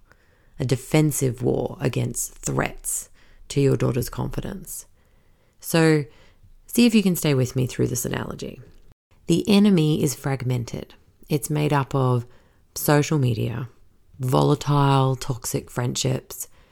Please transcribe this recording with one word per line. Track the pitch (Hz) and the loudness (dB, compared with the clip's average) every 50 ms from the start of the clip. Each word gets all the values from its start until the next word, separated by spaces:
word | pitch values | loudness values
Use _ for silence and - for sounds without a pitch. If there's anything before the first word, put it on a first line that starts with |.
| _ - - _ _ _ _ _ _ _ - - | _ -20 -20 _ _ _ _ _ _ _ -8 -6
a | 139 | -2
defensive | 120 135 123 - - - 156 156 151 135 - 135 131 117 - | 0 0 -2 0 2 2 4 4 2 2 0 -2 -2 -2 -2
war | 123 131 127 127 127 - - - | -2 0 0 0 -2 -4 -6 -4
against | 143 135 - 131 120 127 120 - - - - | -4 -2 -2 -2 -2 -4 -4 -6 -8 -10 -10
threats | - - - 135 131 - - - - - - - - - - - - - - - - - - | -10 -8 -4 -4 -2 -4 -4 -6 -10 -10 -8 -8 -8 -8 -12 -18 -20 -20 -20 -20 -20 -16 -6
to | - 143 | -2 0
your | 143 135 131 123 | 2 2 2 0
daughter's | 131 127 123 123 123 - | 0 -2 -2 -2 -4 -6
confidence. | - - 127 131 - - - - - 196 - - - - - _ _ _ _ _ _ _ _ _ _ _ _ _ _ _ | -6 -8 -8 -6 -6 -8 -8 -10 -10 -12 -14 -14 -16 -16 -16 _ _ _ _ _ _ _ _ _ _ _ _ _ _ _
So | - - - 165 160 160 156 151 139 - - - - - _ _ - - - - _ | -6 0 2 4 4 4 4 2 0 -4 -10 -20 -20 -20 _ _ -20 -20 -20 -20 _
see | - - - 240 | -2 2 4 4
if | 240 226 | 6 6
you | 220 | 4
can | 190 190 175 | 4 2 2
stay | - - 156 143 | 0 0 2 2
with | 127 127 120 - | 2 0 0 -2
me | 131 127 | -2 -4
through | 120 - - 123 - | -2 -2 -2 -2 -2
this | 131 120 - | -2 -4 -4
analogy. | - - 127 - - - - - - - - - - - - - - - _ _ _ _ _ _ - | -4 -6 -6 -6 -8 -10 -12 -12 -14 -14 -16 -20 -20 -20 -20 -20 -20 -20 _ _ _ _ _ _ 0
The | 170 175 - - | 0 2 2 4
enemy | 202 202 208 214 196 170 156 151 151 - - | 4 6 6 6 6 4 4 2 2 0 0
is | 147 127 | -2 -2
fragmented. | - - 143 135 127 117 123 127 123 113 - - - - - - - _ _ _ _ - - | -4 -4 -4 -4 -4 -2 -2 -2 -2 -4 -6 -10 -10 -12 -14 -16 -20 _ _ _ _ -6 -4
It's | 156 147 - - | -4 -4 -2 -2
made | 151 147 147 151 | -2 0 0 2
up | 147 139 135 - - | 2 0 0 0 0
of | 139 131 127 123 120 117 - - - _ _ _ _ _ _ - | 0 2 2 2 0 -2 -6 -12 -20 _ _ _ _ _ _ -12
social | - - - 147 147 143 - 160 147 | -2 2 4 4 4 4 2 0 0
media, | 131 123 117 110 120 120 113 123 131 - - - - - _ _ _ _ - - | 0 0 0 -2 -2 -4 -6 -8 -10 -12 -14 -20 -20 -20 _ _ _ _ -12 -8
volatile, | 131 123 135 147 143 143 147 143 - 147 147 143 139 139 139 135 131 131 135 | -2 0 2 4 4 4 2 2 2 2 2 4 4 4 4 4 4 2 0
toxic | 131 - - 127 113 - - - 139 - - | -2 -4 -6 -6 -6 -6 -6 -6 -6 -6 -8
friendships, | - - 123 127 135 - - 131 127 - - - - - - - - - _ _ | -6 -6 -4 -4 -4 -2 -2 -2 -2 -4 -6 -10 -14 -14 -14 -14 -16 -20 _ _